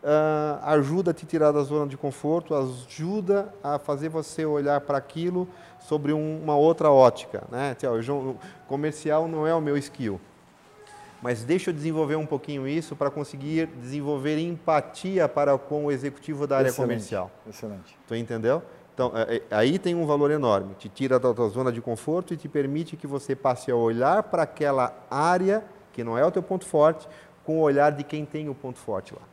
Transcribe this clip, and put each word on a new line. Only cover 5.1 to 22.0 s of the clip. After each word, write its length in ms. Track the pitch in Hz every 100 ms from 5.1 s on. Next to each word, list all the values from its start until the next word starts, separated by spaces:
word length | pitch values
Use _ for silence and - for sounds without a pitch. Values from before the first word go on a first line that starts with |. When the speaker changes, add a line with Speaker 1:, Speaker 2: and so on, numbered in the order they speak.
| 160 170 180 180 - - -
Speaker 1:
sobre 340 | - 151 143
um, 280 | 151 156 156
uma 140 | 156 147
outra 340 | 156 165 156
ótica, 540 | 135 127 - - - -
né? 240 | 123 139 123
Assim, 100 | 135
ó, 60 |
o 100 | 113
jo-, 120 | 113
o 220 | 143 131 117 - - -
comercial 640 | 139 151 151 156 151 165
não 180 | 160 156
é 80 |
o 60 | 165
meu 160 | 151 143
skill, 440 | 139 - 117 95 - - _ _ _ - - - - -
mas 220 | 123 120
deixa 260 | 117 180 185
eu 40 |
desenvolver 420 | 160 151 156 151 156
um 100 | 156
pouquinho 400 | 147 - 143 135
isso 300 | 151 160 147
pra 140 | 143
conseguir 560 | 147 143 139 139 160 160 127
desenvolver 600 | 123 143 143 147 139 151
empatia 880 | 170 170 - 156 139 - 185 190 151
para 280 | 147 143 139
com 280 | - 151 147
o 60 |
executivo 560 | 135 139 139 - 147 143
da 80 | 135
área 120 | 135
Speaker 2:
Excelente, 200 | 123 123
Speaker 1:
comercial. 420 | 113 104 101 90 - -
Speaker 2:
excelente. 480 | 104 110 101 - - -
Speaker 1:
Tu 80 | 113
entendeu? 440 | 117 117 110 151 - - -
Então, 200 | - 127
é, 220 | 113 113 117
é, 60 | -
aí 260 | 107 117 180
tem 160 | 185
um 100 | 175
valor 280 | 160 147 143
enorme. 420 | 151 131 98 95 95
Te 100 | 110
tira 300 | - 135 127
da 140 | 127
tua 160 | 113 113
zona 220 | 117 131
de 100 | 117
conforto 540 | 120 113